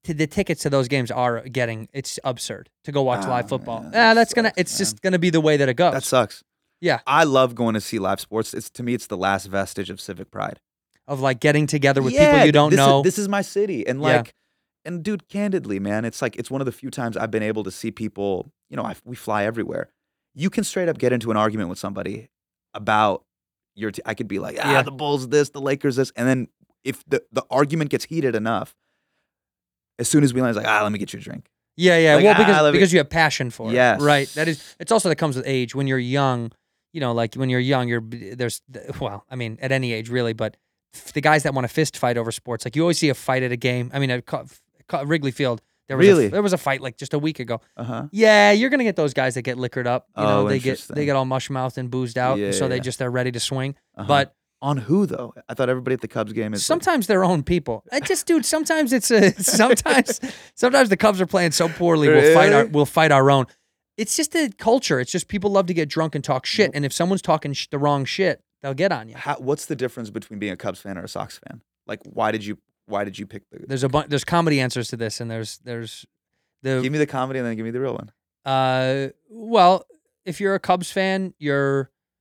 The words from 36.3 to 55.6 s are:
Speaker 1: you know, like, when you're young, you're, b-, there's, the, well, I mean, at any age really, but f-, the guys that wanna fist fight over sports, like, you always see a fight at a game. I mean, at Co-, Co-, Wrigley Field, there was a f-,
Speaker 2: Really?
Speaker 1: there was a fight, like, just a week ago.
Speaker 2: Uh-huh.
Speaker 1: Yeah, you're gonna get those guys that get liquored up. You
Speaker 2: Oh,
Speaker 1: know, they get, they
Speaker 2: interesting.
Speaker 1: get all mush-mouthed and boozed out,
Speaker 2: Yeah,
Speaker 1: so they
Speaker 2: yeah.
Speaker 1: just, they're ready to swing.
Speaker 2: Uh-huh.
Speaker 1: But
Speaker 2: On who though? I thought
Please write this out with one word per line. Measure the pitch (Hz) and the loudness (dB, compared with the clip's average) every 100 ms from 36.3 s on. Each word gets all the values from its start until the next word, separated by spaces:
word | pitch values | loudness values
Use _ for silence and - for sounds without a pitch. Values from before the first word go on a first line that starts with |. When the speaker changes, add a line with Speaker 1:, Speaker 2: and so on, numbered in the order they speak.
| 123 117 - _ _ _ | 0 -4 -12 _ _ _
Speaker 1:
you | 165 | -6
know, | 127 | -4
like, | 117 113 127 | -2 -2 -2
when | 131 | -2
you're | 127 | 0
young, | 127 135 120 | 0 0 0
you're, | 120 | -4
b-, | 113 120 98 | -6 -12 -12
there's, | 123 120 - _ | -8 -6 -6 _
the, | 127 - - | -18 -14 -10
well, | 120 101 - | -8 -10 -12
I | 127 | -10
mean, | 117 110 | -10 -8
at | 131 | -4
any | 135 123 | -2 -2
age | 113 113 | -6 -4
really, | 127 117 | -4 -2
but | 110 110 - _ _ _ | -4 -6 -8 _ _ _
f-, | - - | -20 -10
the | 151 | -2
guys | 151 156 | 2 2
that | 139 | 2
wanna | 135 123 | -2 -4
fist | - 156 - | -2 -2 -2
fight | 120 120 | -2 -2
over | 117 | -4
sports, | - - 120 120 | -6 -8 -8 -6
like, | 147 | -2
you | |
always | 170 165 | 0 2
see | 151 | 0
a | |
fight | 127 - 131 | -2 -2 -2
at | 123 | -2
a | 120 | -2
game. | 127 123 123 | -2 -2 -4
I | 139 | -2
mean, | 135 | -2
at | 123 - | -2 -6
Co-, | 127 - _ _ _ _ | -10 -10 _ _ _ _
Co-, | 156 | -6
Wrigley | 143 160 139 | -2 -2 -2
Field, | - 135 117 _ _ - | -2 -2 -2 _ _ -6
there | 135 | 4
was | 196 | 6
a | |
f-, | 175 | 8
Speaker 2:
Really? | 107 | 6
Speaker 1:
there | 185 | 2
was | 208 | 0
a | 180 | -2
fight, | 139 135 | -2 -4
like, | 135 - | -6 -12
just | 139 | -6
a | 147 | -4
week | 156 147 | -4 -4
ago. | 120 113 _ - | -6 -8 _ -14
Speaker 2:
Uh-huh. | 120 120 147 | -10 -8 -8
Speaker 1:
Yeah, | 202 220 214 208 | 2 6 8 8
you're | 208 254 | 6 4
gonna | 269 226 | 0 0
get | 175 | 0
those | 151 | -2
guys | 131 131 123 | 0 -2 -2
that | |
get | 120 123 | -6 -4
liquored | 123 131 123 | -4 -4 -2
up. | 123 - - | -2 -4 -2
You | |
Speaker 2:
Oh, | 104 104 | 2 2
Speaker 1:
know, | 104 | 2
they | 131 | 0
get, | |
they | 127 | -2
Speaker 2:
interesting. | 127 - 147 147 | -4 -6 -6 -2
Speaker 1:
get | 135 | 0
all | 131 | 0
mush-mouthed | 131 - 135 127 131 | -2 -4 -4 -6 -6
and | 123 | -6
boozed | 127 123 120 | -4 -4 -2
out, | 123 117 | 0 0
Speaker 2:
Yeah, | 101 | 0
Speaker 1:
so | 98 131 | -2 -2
they | 127 | -2
Speaker 2:
yeah. | |
Speaker 1:
just, | 127 - | -6 -6
they're | 127 | -4
ready | 127 127 | -2 -4
to | 120 | -4
swing. | - 135 135 139 _ - | -6 -4 -6 -8 _ -10
Speaker 2:
Uh-huh. | 98 | 0
Speaker 1:
But | 143 135 _ _ _ | 0 0 _ _ _
Speaker 2:
On | 139 143 | -4 -2
who | 110 180 190 | 0 2 2
though? | - 117 - - | -2 -10 -14 -12
I | |
thought | 117 | -4